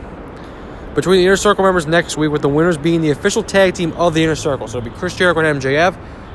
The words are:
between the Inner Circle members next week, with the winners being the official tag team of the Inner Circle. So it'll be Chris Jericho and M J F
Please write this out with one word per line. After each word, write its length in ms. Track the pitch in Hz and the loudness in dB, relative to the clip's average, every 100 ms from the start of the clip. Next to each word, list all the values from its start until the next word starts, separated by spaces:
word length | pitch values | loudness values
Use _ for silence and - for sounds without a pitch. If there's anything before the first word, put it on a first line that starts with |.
| - - - - - - - - - - | -16 -16 -16 -18 -18 -18 -16 -16 -6 -4
between 220 | 160 190 | 2 4
the 80 | 180 | 4
Inner 100 | 196 | 4
Circle 260 | 208 196 | 2 4
members 240 | 190 180 151 | 4 2 2
next 300 | 170 160 - | 0 0 0
week, 160 | 151 | 0
with 100 | 147 | 2
the 60 | 143 | 0
winners 280 | 143 160 160 | 2 2 2
being 240 | 165 170 | 0 2
the 100 | 156 | 2
official 340 | 139 202 220 | 0 0 -2
tag 300 | - 196 190 | 0 2 2
team 180 | 170 165 | 2 -4
of 220 | - 175 | 0 0
the 100 | 160 | 2
Inner 100 | 160 | 0
Circle. 320 | 147 160 127 110 | 0 -2 -4 -6
So 120 | 120 | -8
it'll 120 | 117 | -8
be 60 | - | -8
Chris 180 | 180 | -8
Jericho 240 | - 185 160 | 0 2 4
and 80 | 160 | 2
M 140 | 143 | 0
J 160 | 135 143 | 0 2
F 200 | 180 - - - - | 2 0 -14 -16 -16